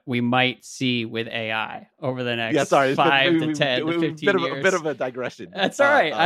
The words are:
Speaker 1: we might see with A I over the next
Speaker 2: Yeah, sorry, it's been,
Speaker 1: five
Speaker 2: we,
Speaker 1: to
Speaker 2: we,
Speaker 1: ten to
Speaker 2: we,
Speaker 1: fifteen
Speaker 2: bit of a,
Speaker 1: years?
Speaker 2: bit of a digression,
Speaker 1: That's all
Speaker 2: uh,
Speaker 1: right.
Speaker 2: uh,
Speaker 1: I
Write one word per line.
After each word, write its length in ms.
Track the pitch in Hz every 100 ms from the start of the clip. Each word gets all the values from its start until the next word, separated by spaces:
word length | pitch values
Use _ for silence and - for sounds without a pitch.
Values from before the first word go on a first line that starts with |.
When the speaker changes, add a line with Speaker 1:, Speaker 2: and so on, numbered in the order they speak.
| -
Speaker 1:
we 160 | 123
might 420 | 120 127 127 -
see 420 | - - 131 120 113
with 220 | 113 113
A 240 | 113 110
I 360 | 110 110 - - _
over 240 | 135 127
the 120 | 123 117
next 180 | 113
Speaker 2:
Yeah, 120 | 143 139
sorry, 240 | 156 135
it's 80 | 143
been, 100 | 139
Speaker 1:
five 260 | 139 135
Speaker 2:
we, 60 | 165
Speaker 1:
to 80 | 156
Speaker 2:
we, 60 | 147
Speaker 1:
ten 240 | 143 127
to 60 | 160
Speaker 2:
we, 140 | 170
Speaker 1:
fifteen 280 | 160 156 -
Speaker 2:
bit 80 | 190
of 80 |
a, 20 | 131
Speaker 1:
years? 180 | 139
Speaker 2:
bit 100 | 180 185
of 100 | 156
a 80 |
digression, 580 | 131 131 123 127 - 143 175
Speaker 1:
That's 240 | 190 -
all 80 | 277
Speaker 2:
uh, 40 |
Speaker 1:
right. 220 | 285 165
Speaker 2:
uh, 40 |
Speaker 1:
I 60 | 139